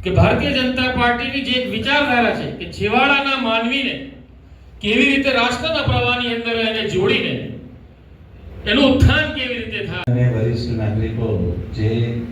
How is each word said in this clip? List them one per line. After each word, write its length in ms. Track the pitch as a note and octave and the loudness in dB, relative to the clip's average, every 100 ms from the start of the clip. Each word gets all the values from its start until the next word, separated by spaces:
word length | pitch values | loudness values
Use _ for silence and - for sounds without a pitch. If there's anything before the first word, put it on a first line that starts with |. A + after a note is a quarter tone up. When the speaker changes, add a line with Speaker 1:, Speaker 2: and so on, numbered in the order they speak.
Speaker 1:
કે 80 | F#3 | 0
ભારતીય 400 | F3 G3+ A#3+ C#4+ | 4 4 4 0
જનતા 400 | C4 B3+ B3+ B3+ | 0 0 0 -2
પાર્ટીની 480 | B3 B3 A#3+ B3 C4+ | 2 2 0 -2 -4
જે 100 | B3 | -2
એક 200 | B3+ A3+ | -2 -2
વિચારધારા 640 | G#3 C4 D4 C#4+ B3 A3+ - | -4 0 2 2 2 2 0
છે 160 | - | -6
કે 140 | - F3 | -8 -12
છેવાડાના 680 | - G3+ A3+ C#4 D4 C#4 C4+ | -4 0 4 4 2 0 -2
માનવીને 540 | A#3 A3+ A#3 C#4 B3+ - - - - - - - - - | 0 0 0 -2 -4 -6 -12 -16 -20 -20 -20 -20 -20 -8
કેવી 240 | G#3 A#3+ C4+ | 0 2 4
રીતે 240 | C#4 C4+ | 2 2
રાષ્ટ્રના 540 | B3 A#3+ B3 D#4+ D#4 | 2 0 0 -2 -2
પ્રવાહની 520 | C4+ B3 A#3+ B3 A#3+ A#3 | 0 0 0 0 -2 -4
અંદર 200 | A#3 A3+ | -2 -2
એને 300 | A3+ A3 G3+ | -2 -2 -2
જોડીને 440 | F#3 G#3 - - - - - - - - - - - - - - - F#3+ | 0 2 2 0 -6 -8 -12 -16 -20 -20 -20 -20 -20 -20 -20 -18 -12 0
એનું 280 | A#3 C4+ | 4 4
ઉત્થાન 400 | B3+ - D4 D4+ | 6 6 6 0
કેવી 240 | D4+ B3+ A#3+ | -4 -6 -6
રીતે 240 | A3 G#3+ - | -6 -8 -8
થાય. 180 | F3+ F3 | -6 -2
Speaker 2:
અને 180 | B2 B2 | 2 2
વરિષ્ઠ 420 | A2 A#2 A#2 A#2+ | 2 -2 -2 -2
નાગરિકો 560 | A2+ G#2+ G#2+ A2+ A2 A2+ F#2+ F2 F2 - - | -2 -2 -2 -2 -2 -2 -2 -2 -4 -8 -2
જે 140 | G#2+ A2+ A#2 A#2 - | 0 0 0 -2 -6